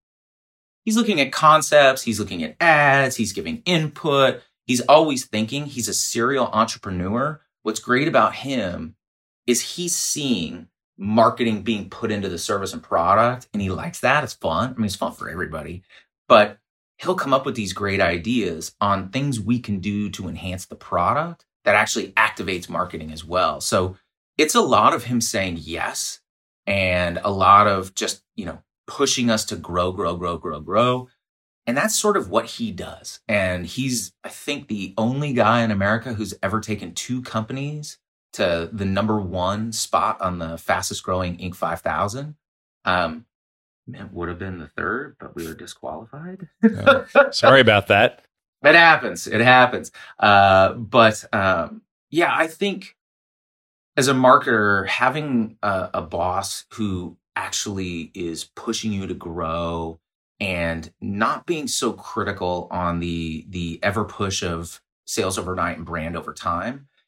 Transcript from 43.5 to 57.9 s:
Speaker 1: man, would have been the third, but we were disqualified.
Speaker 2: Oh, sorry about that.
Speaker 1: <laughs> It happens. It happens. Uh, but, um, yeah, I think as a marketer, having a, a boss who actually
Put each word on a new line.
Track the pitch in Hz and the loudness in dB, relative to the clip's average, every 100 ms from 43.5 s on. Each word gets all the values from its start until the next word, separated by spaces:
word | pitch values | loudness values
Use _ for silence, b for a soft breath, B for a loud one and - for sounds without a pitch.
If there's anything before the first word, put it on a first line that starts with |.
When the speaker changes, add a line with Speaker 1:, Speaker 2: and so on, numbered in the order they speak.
| _ _ _ - | _ _ _ -18
Speaker 1:
man, | 123 95 | -16 -14
would | 85 85 | -8 -8
have | 87 | -8
been | 95 90 | -10 -10
the | 80 | -12
third, | - 85 117 143 - | -6 -4 -4 -8 -16
but | - 90 | -16 -12
we | 80 | -12
were | |
disqualified. | 78 - - 65 76 113 143 170 190 175 - | -12 -16 -14 -12 -12 -14 -16 -14 -14 -18 2
Speaker 2:
Oh, | 226 196 - 269 - - 277 | 2 4 4 4 4 6 6
sorry | - - 135 | 6 8 8
about | 117 104 - | 8 6 6
that. | 101 120 - _ | 6 6 2 _
Speaker 1:
<laughs> | _ _ _ 143 | _ _ _ 6
It | 170 | 10
happens. | 170 156 110 - - | 10 8 2 -6 -4
It | 107 | 2
happens. | 120 127 123 - - B B B | 8 8 8 2 -10 B B B
Uh, | 107 101 98 95 95 | 6 8 8 8 6
but, | 104 107 - 110 107 - | 2 0 6 6 4 -4
um, | 107 95 90 80 214 _ _ - | -2 0 0 -2 -10 _ _ -6
yeah, | 151 170 | 0 0
I | 147 160 | 0 -2
think | - 202 190 - _ _ _ _ _ _ _ _ _ _ - | -2 -4 -4 -10 _ _ _ _ _ _ _ _ _ _ -2
as | 135 | 2
a | |
marketer, | 127 127 139 139 113 104 98 95 | 6 8 6 6 2 2 2 0
having | - 127 147 151 123 110 - | 0 0 0 -2 0 -2 -4
a, | 104 95 90 95 | -4 -2 -4 -6
a | |
boss | 82 87 90 92 98 - - - | -6 -4 -2 -2 -6 -10 -12 -6
who | 107 92 85 - _ - | -4 -4 -8 -14 _ -10
actually | 95 - 107 98 92 | -6 -6 -6 -6 -6